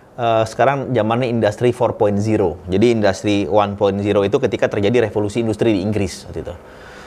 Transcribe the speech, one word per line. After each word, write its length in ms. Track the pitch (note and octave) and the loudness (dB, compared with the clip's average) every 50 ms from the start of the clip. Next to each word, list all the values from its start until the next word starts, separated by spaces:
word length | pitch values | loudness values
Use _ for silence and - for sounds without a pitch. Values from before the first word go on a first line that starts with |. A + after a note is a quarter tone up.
| - - - | -20 -18 -8
eh, 300 | - A#2+ A#2 A2+ A2 A2+ | -4 0 2 2 2 0
sekarang 460 | A2 - - A#2 C3 C#3 C#3 B2+ A#2+ | 0 0 2 2 2 2 -2 -4 -2
zamannya 360 | B2+ A2+ G#2 A2 A#2 A#2+ C3 A#2 | 0 0 0 0 0 0 0 -2
industri 420 | A#2+ A2+ A2 G#2 G#2 - A#2+ B2 | 0 0 0 0 0 2 0 0
four 240 | A#2+ - A#2+ A2 G#2+ | 2 2 -2 -2 0
point 200 | - A2+ G#2 G2+ | 0 0 0 2
zero. 460 | G2+ G#2 A2 A2 G2+ G2 F2 D#2 - - | 0 0 0 2 2 2 0 -2 -6 -6
Jadi 260 | F#2 F2 G2 A2 B2 | -2 2 4 4 4
industri 500 | A#2 A2+ G#2 G2 F#2+ - - G#2+ G#2 G2+ G2 | 4 4 2 0 0 0 -2 0 0 0 0
one 300 | D2 F#2+ G#2 G2+ G2+ G2+ | 2 2 2 2 0 0
point 240 | G2 G#2+ G2+ G2 G2+ | 0 0 0 0 0
zero 240 | G2+ G#2 G2 G2+ | 0 0 2 2
itu 160 | G2 G2+ - C3+ | 2 2 0 0
ketika 280 | B2+ A2 G#2+ - - B2 | 0 0 0 0 -2 -2
terjadi 380 | - A2 G2+ G2+ A#2+ B2 A2+ G#2+ | 0 0 0 2 2 2 2 2
revolusi 300 | - A2 G#2 G2+ - A#2 | 0 -2 -4 -2 -2 -2
industri 340 | A#2 A2 G#2 - A#2+ A#2 G#2+ | -2 -2 -2 0 2 2 2
di 60 | F#2 | 2
Inggris 420 | F2+ G#2+ G#2 G#2 G2 E2+ - - - | 0 -2 -2 -2 -2 -4 -6 -12 -14
waktu 160 | - E2 E2+ | -12 -12 -12
itu. 140 | - - - - - - - - - - - - - | -10 -12 -14 -16 -18 -20 -20 -20 -20 -20 -20 -20 -20